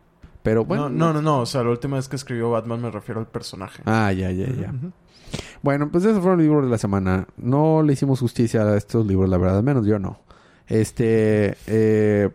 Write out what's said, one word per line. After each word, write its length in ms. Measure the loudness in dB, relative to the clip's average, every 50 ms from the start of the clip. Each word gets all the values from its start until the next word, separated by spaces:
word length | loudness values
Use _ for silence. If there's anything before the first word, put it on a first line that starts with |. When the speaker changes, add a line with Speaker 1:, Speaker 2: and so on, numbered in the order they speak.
| _ _ _ _ _ -20 -16 -6 -2
Speaker 1:
Pero 200 | 0 0 0 0
bueno. 260 | 0 -2 -4 -4 -4
Speaker 2:
No, 180 | -2 0 0 0
no, 60 | 0
no, 80 | 0
no. 180 | 0 0 0 0
O 60 | -2
sea, 180 | -2 -4 -2 -2
la 80 | -2
última 240 | -2 -2 -4 -6 -6
vez 120 | -6 -6 -6
que 80 | -10 -12
escribió 340 | -10 -8 -6 -4 -2 -2
Batman 300 | -2 -2 -4 -4 -6 -6
me 100 | -6 -8
refiero 280 | -8 -10 -10 -8 -8 -8
al 60 | -8 -8
personaje. 540 | -10 -12 -12 -12 -14 -14 -14 -14 -14 -10 -4
Speaker 1:
Ah, 260 | -2 0 0 2 0
ya, 180 | 0 -2 -2 -4
ya, 160 | -4 -4 -4 -4
ya. 200 | -4 -6 -6 -8
Speaker 2:
Ujú, 80 | -8 -10
ujú. 140 | -10 -12 -14 _ _ _ _ -20 -20 -16 -14 -14 -14 -14 -14 -6 -2
Speaker 1:
Bueno, 260 | -2 0 0 -2 0
pues 120 | 0 0 2
esos 160 | 2 2 2
fueron 160 | 2 2 4 4
los 60 | 4
libros 200 | 4 4 2 2
de 40 | 2
la 80 | 0 0
semana. 480 | 0 0 0 0 0 0 0 0 -2 -6 -12 -8
No 440 | -4 -2 0 2 2 2 4 4
le 120 | 4 2 2
hicimos 260 | 2 2 0 0 0
justicia 420 | 0 -2 0 0 -2 0 2 0
a 160 | 2 2 2 0
estos 300 | -2 -2 -2 0 0 2
libros, 200 | 2 2 2 2
la 80 | 2 2
verdad. 200 | 2 2 2 2
Al 60 | 2
menos 240 | 2 0 2 2 2
yo 100 | 0 0
no. 220 | -2 -6 -10 -12 _ _ -20 _ _ _ _ _ _ -2
Este, 880 | 0 0 0 0 -2 -2 0 2 2 4 4 4 2 2 2 0 -2 -4 -8 -2
eh, 600 | 0 2 2 4 4 4 4 2 2 2 2 0